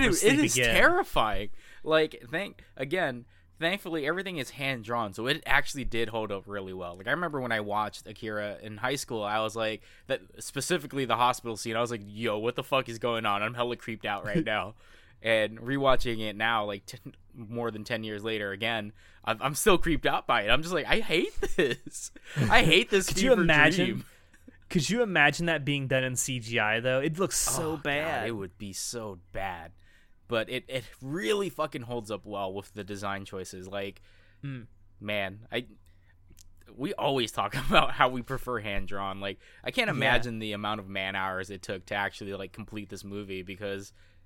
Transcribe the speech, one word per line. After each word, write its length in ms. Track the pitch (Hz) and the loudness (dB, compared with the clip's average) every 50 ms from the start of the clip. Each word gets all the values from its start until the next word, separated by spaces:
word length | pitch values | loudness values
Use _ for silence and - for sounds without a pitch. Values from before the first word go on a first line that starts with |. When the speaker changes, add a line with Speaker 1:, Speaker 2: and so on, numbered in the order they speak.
Speaker 1:
never 100 | 269 233 | 10 8
Speaker 2:
is, 100 | 180 160 | 4 4
Speaker 1:
sleep 120 | - 214 269 | 6 6 6
Speaker 2:
it 100 | 294 294 | 6 4
is 120 | - - | 4 4
Speaker 1:
again. 180 | 127 123 117 117 | 4 4 4 6
Speaker 2:
terrifying. 760 | 170 220 302 349 359 381 - - 151 120 107 101 98 104 104 - - - - - - - | 8 8 8 6 4 2 2 2 2 2 4 2 0 0 -2 -6 -8 -10 -14 -18 -10 -2
Like, 400 | 151 160 156 156 160 - - - 120 | 2 4 4 4 2 0 -6 -10 -6
thank, 320 | 135 160 202 202 - - - - - | -6 -6 -6 -6 -10 -14 -20 -16 -10
again, 480 | - 135 139 151 185 175 143 127 120 120 - - - - - - - | -8 -6 -4 0 0 0 0 -2 -4 -10 -16 -20 -20 -20 -20 -8 -2
thankfully 460 | 156 165 185 202 - 185 165 160 139 | 0 0 0 -2 -2 -4 -2 0 0
everything 320 | 143 165 185 196 196 180 156 | 0 0 0 -2 -4 -4 -6
is 120 | 127 - | -6 -6
hand 340 | - 131 143 135 135 120 107 | -6 -4 -2 -2 -2 -2 -4
drawn, 280 | 104 120 120 113 104 95 | -2 -2 -2 -2 -2 -4
so 120 | - 110 | -4 -2
it 160 | 127 147 160 - | 0 -2 -2 0
actually 380 | 113 127 139 143 - - 143 123 | 2 4 4 4 2 -2 -4 -4
did 240 | 110 - 113 117 107 | -2 0 0 0 0
hold 220 | 113 113 110 101 101 | -2 -4 -4 -4 -4
up 120 | 98 92 | -6 -8
really 260 | 98 101 101 95 92 92 | -8 -8 -8 -8 -8 -8
well. 240 | 92 90 87 87 | -8 -8 -10 -10
Like, 100 | 90 95 117 | -8 -4 -2
I 20 | |
remember 300 | 143 170 180 170 147 143 | -2 0 -2 -2 -2 -4
when 120 | 127 123 117 | -2 -2 -2
I 80 | 110 | -2
watched 460 | 104 104 101 107 107 104 - - - | -2 0 0 0 0 -2 -4 -8 -12
Akira 520 | - 110 - - 110 107 107 104 104 101 - - | -14 -14 -10 -8 -6 -4 -4 -4 -4 -6 -8 -10
in 140 | 107 110 104 | -12 -8 -6
high 160 | 110 127 139 | -4 -2 -2
school, 260 | 139 - - 127 110 104 | -4 -4 -6 -4 -4 -2
I 160 | 101 104 110 | 0 0 0
was 160 | 110 110 104 | 0 -2 -2
like, 260 | 113 110 110 110 104 - - - - - | -2 -2 -2 -2 -4 -8 -16 -20 -14 -6
that, 140 | - 131 - 92 - - - | -4 -4 -4 -6 -8 -18 -16
specifically 680 | - - - 139 127 - - 139 139 147 131 139 135 | -14 -10 -8 -6 -2 -2 -2 -2 -2 -4 -4 -2 0
the 120 | 117 113 | 2 2
hospital 400 | 110 123 123 127 - - 120 113 | 4 4 4 2 2 -2 -8 -8
scene, 200 | 104 - 117 110 | -6 -4 -2 -2
I 40 | 113 | 0
was 100 | 120 117 | 0 0
like, 120 | 120 110 101 | -2 -6 -8
"Yo, 340 | 101 104 104 117 113 104 107 | -10 -8 -4 -2 0 0 0
what 160 | 107 120 123 | 0 -2 -2
the 60 | - - | -4 -4
fuck 260 | - - 131 127 120 | -2 0 0 0 -2
is 100 | 117 117 | -4 -4
going 280 | - 120 117 113 113 | -2 0 0 0 2
on? 160 | 107 101 101 104 | 2 2 2 0
I'm 120 | 110 120 | -2 -2
hella 220 | 120 120 120 120 | -2 -2 -2 -2
creeped 280 | 113 - - 113 107 - | -4 -6 -8 -8 -6 -4
out 180 | 107 101 101 87 | -4 -2 -2 -2
right 200 | 107 101 165 - | -2 -2 -2 0
Speaker 1:
<laughs> 0 | |
Speaker 2:
now." 300 | 110 110 104 90 98 113 - - - - - - - - - | 0 0 0 0 -2 -6 -14 -20 -20 -20 -20 -20 -20 -20 -4
And 380 | - 117 113 110 107 104 110 - | 0 2 4 4 4 2 -2 -4
rewatching 640 | 113 123 135 139 139 135 131 123 - 127 117 110 | -6 -4 0 2 4 6 6 6 6 4 2 -2
it 160 | 110 107 101 | -4 -4 -4
now, 280 | 101 110 113 117 113 104 | -2 0 0 2 2 0
like, 220 | 104 101 101 - | -2 -4 -6 -8
ten, 280 | - - 117 - 139 - - - - - | -12 -16 -16 -16 -16 -18 -18 -20 -20 -18
more 380 | - 117 101 117 117 117 117 107 | -16 -12 -8 -6 -4 -4 -4 -4
than 100 | 107 107 | -6 -6
ten 220 | - 123 113 110 | -4 -4 -4 -4
years 180 | 110 107 104 101 | -4 -6 -6 -4
later, 300 | 113 110 107 104 101 98 | -2 -2 -2 -2 -4 -4
again, 400 | 98 110 113 117 113 104 104 - - - - - - - | -2 -2 0 0 -2 -4 -6 -10 -14 -20 -20 -20 -6 -4
I'm, 140 | 110 113 110 | -2 -2 0
I'm 140 | - 135 151 | 0 -2 -2
still 200 | - - 220 190 | 2 6 6 6
creeped 300 | 165 - 175 160 139 - | 6 6 4 2 2 2
out 220 | 143 139 180 - - | 0 0 0 0 2
by 140 | 127 117 101 | 2 2 4
it. 60 | 107 | 4
I'm 140 | 117 131 160 | 4 4 2
just 100 | 170 185 | 2 -2
like, 140 | 165 131 | -2 0
"I 140 | - 147 208 | 2 2 2
hate 320 | 226 - 156 170 254 415 - - | 2 2 2 2 2 0 0 0
<laughs> 160 | - - - | 0 2 4
this. 560 | - 170 127 123 - - - - - - - - - - - - - 131 107 | 4 4 2 2 -2 -6 -10 -12 -12 -12 -14 -14 -18 -18 -6 -2 0 4 6
I 140 | - 233 240 | 8 8 8
hate 260 | 160 160 180 233 - | 8 8 6 6 6
this 180 | - 196 180 - | 2 2 2 2
Speaker 1:
Could 120 | - 190 | 0 2
you 100 | 208 262 | 4 6
Speaker 2:
fever 120 | 254 220 185 | 6 6 6
Speaker 1:
imagine? 440 | 160 156 151 147 156 - - - | 6 8 8 8 8 6 4 2
Speaker 2:
dream." 180 | - 107 - - - - - - - - - - - - - - - | 0 0 -4 -6 -10 -16 -20 -20 -20 -20 -20 -20 -20 -20 -20 -10 -2
Speaker 1:
Could 180 | - 180 135 - | 0 0 0 2
you 120 | 185 240 240 | 2 2 2
imagine 440 | 208 180 160 147 151 143 - 170 | 4 6 6 6 6 6 4 0
that 180 | 170 165 151 143 | 0 0 0 0
being 240 | 139 143 139 139 127 | 0 -2 -2 0 0
done 160 | 135 131 131 | 2 2 2
in 100 | 131 127 | 0 -2
C 240 | 123 - - 131 123 | -2 -4 -4 -4 -6
G 200 | 110 113 117 117 | -6 -2 0 2
I 180 | 107 107 110 113 | 2 4 2 2
though? 200 | 117 127 127 131 | 2 2 2 2
It 180 | 135 165 156 160 | 2 0 0 0
looks 180 | 196 - - - | 0 0 0 0
so 240 | - - - 135 165 | 0 0 0 0 -2
Speaker 2:
Oh, 100 | 156 160 | -2 -4
God, 60 | 151 135 | -2 -2
Speaker 1:
bad. 440 | 147 143 147 156 165 151 127 113 117 | -2 0 0 0 -2 -2 -2 -2 -4
Speaker 2:
it 40 | 117 | -4
would 260 | 104 98 92 - - | -6 -8 -10 -10 -12
be 160 | 110 101 92 | -12 -10 -8
so 440 | - - - - 120 110 107 98 82 87 - - | -8 -8 -8 -6 -8 -8 -8 -10 -12 -14 -12 -8
bad. 400 | 104 95 95 90 85 82 85 - - - - - - - _ - - - - | -6 -6 -6 -6 -8 -12 -16 -18 -20 -20 -20 -20 -20 -20 _ -20 -20 -8 -4
But 220 | 120 113 110 - | -2 -2 0 -2
it, 140 | 123 127 113 - | -4 -8 -6 -6
it 160 | 131 131 117 - - - | -6 -6 -6 -8 -12 -14
really 480 | - 135 143 175 214 220 214 202 202 180 | -10 -8 -6 -2 0 0 0 0 0 -2
fucking 320 | - - 156 151 - 151 120 | -2 -4 -4 -4 -4 -8 -8
holds 280 | 110 123 120 110 101 | -6 -6 -6 -6 -4
up 160 | 110 98 - | -6 -8 -6
well 260 | 104 104 98 101 95 95 | -8 -6 -4 -4 -4 -4
with 220 | 101 98 - - | -6 -10 -10 -10
the 100 | 107 101 | -10 -8
design 400 | 92 104 98 98 101 98 98 98 | -8 -8 -6 -6 -6 -6 -6 -8
choices. 420 | - - 95 92 - - 92 92 | -10 -10 -10 -10 -10 -12 -12 -12
Like, 360 | 95 98 101 98 98 98 - - - - - - - - - - | -8 -8 -6 -6 -6 -8 -12 -18 -20 -20 -20 -20 -20 -18 -14 -12
Speaker 1:
Mm. 220 | 143 135 127 113 - - - - - - - | -12 -10 -12 -14 -16 -20 -20 -20 -20 -20 -12
Speaker 2:
man, 380 | - 104 104 104 98 95 101 104 110 - | -6 -4 -2 -2 -2 -2 -6 -10 -10 -6
I, 140 | - 117 127 - - - - - - - - - - - - - - - - - - - - - 104 | -6 -6 -6 -6 -10 -20 -20 -20 -20 -20 -20 -20 -20 -20 -20 -20 -20 -20 -20 -20 -20 -20 -20 -20 -10
we 160 | 110 131 185 202 | -8 -6 -6 -4
always 400 | - 107 127 139 135 120 107 - | -2 0 0 2 2 0 0 0
talk 240 | - 101 104 - | -2 -2 -2 -2
<laughs> 120 | 135 135 - | -2 0 4
about 240 | 170 165 151 - - | 6 6 6 6 4
how 180 | - 143 127 | 4 4 4
we 100 | 127 127 | 4 0
prefer 400 | 113 - 135 123 - 123 123 113 | -6 -6 -6 -6 -4 -4 -6 -6
hand 280 | 104 107 101 98 95 92 | -4 -4 -2 -2 -2 -2
drawn. 320 | 101 98 98 98 98 98 | -2 -2 -4 -4 -4 -4
Like, 180 | 98 98 98 - - - - - - | -6 -6 -6 -8 -12 -20 -20 -12 -10
I 60 | 123 | -4
can't 180 | - - 233 214 | -2 0 0 0
Speaker 1:
Yeah. 60 | 175 | 0
Speaker 2:
imagine 440 | 127 110 113 120 - - 123 113 110 | 2 4 4 4 4 4 0 -4 -4
the 140 | 110 107 104 | -4 -4 -4
amount 280 | 101 104 104 107 107 | -2 -2 -2 -4 -4
of 80 | 98 95 | -6 -6
man 280 | 98 98 95 95 98 | -6 -4 -4 -2 -2
hours 320 | 98 95 95 95 92 95 95 | -2 -2 -2 -4 -4 -6 -8
it 140 | 101 95 - | -10 -10 -8
took 240 | - 104 95 90 | -8 -8 -8 -6
to 80 | - 104 | -4 -2
actually, 400 | 101 101 98 - - 110 98 98 | 0 0 -2 -2 -6 -8 -8 -8
like, 180 | 95 98 92 - | -8 -8 -10 -12
complete 380 | - 107 - - 107 104 92 | -14 -14 -12 -10 -10 -10 -10
this 120 | 107 95 107 | -12 -12 -12
movie 360 | 101 98 101 104 98 98 95 90 | -10 -10 -10 -8 -8 -8 -8 -8
because 520 | 90 98 90 104 101 98 98 101 - - - - - - - - | -10 -10 -8 -6 -6 -6 -6 -8 -10 -16 -20 -20 -20 -20 -20 -16